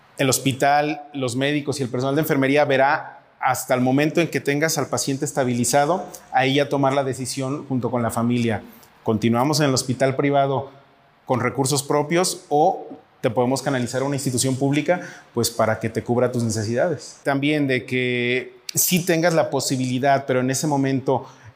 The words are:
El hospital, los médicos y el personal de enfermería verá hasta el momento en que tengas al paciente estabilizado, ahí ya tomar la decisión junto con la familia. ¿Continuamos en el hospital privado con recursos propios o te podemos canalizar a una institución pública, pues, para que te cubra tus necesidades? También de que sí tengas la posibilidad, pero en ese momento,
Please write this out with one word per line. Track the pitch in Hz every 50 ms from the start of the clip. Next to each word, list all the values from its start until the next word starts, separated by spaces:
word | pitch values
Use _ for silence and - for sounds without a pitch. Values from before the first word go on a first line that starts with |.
| _ _ -
El | - 139 131
hospital, | 123 - - 135 123 135 147 139 143 147 151 151 156 151 - - -
los | 143 131 123 113
médicos | 131 135 143 147 147 - 147 127 -
y | 135
el | 110
personal | 123 123 127 139 139
de | 156
enfermería | 156 156 156 139 135 131 139 147 147
verá | 139 135 131 135 139 151 160 - - - - - _ _ -
hasta | - 135 123 - - - 131
el | 127
momento | 127 127 131 143 151 156 147 170
en | 170 -
que | - 139
tengas | - 143 143 147 156 160 -
al | 156 131 -
paciente | - 127 - 139 135 131 156
estabilizado, | 139 - 143 131 123 120 120 120 - - 143 143 147 175 196 - - - - - -
ahí | - 131 131 135 135
ya | 143 143 139
tomar | 143 139 139 135 135
la | 143 135
decisión | 135 123 - 131 - - 139 131 131 139 120 - -
junto | 135 123 117 117
con | 123 120
la | 113 113
familia. | - 120 117 120 120 123 117 113 107 95 - - - - - - _ _ -
¿Continuamos | - 113 104 - 117 117 117 131 151 151 143
en | 156
el | 139 131
hospital | 120 - - 123 - 135 139 127
privado | - 147 139 143 139 139 139 135 127 107 - - - - _ _ _ _ _ _ _ _
con | - 131 113
recursos | 107 101 95 120 135 131 147 135 135
propios | - 151 147 147 147 170 170 185 185 - - - -
o | 147 147 156 185 - - - - - - - _ _ -
te | - 131
podemos | 104 127 123 123 135 131
canalizar | - 147 139 127 120 113 - 131
a | 135
una | 139 143
institución | 131 - 139 123 117 123 131 131
pública, | 123 139 139 143 151 151 170 175 180 180 - - - - -
pues, | - 117 113 -
para | - - 113 107 110 -
que | - 110
te | - 113
cubra | - - 120 123 123 120
tus | 123 120
necesidades? | 120 113 104 110 104 107 117 123 160 180 151 - - - - -
También | - 143 139 139 139 147 151 151 143 135
de | 131 123 -
que | - 127 127 127 123 123 123 120 120 127 127 - - - - _ - -
sí | - - - 180 175 175
tengas | 185 170 160 165 180
la | 165 160 147 -
posibilidad, | 139 135 - - 139 127 127 127 123 127 131 143 139 135 135
pero | - 131 127
en | 123 127
ese | 135 - -
momento, | 156 143 139 135 135 135 131 - - 135 120 - - - - - - -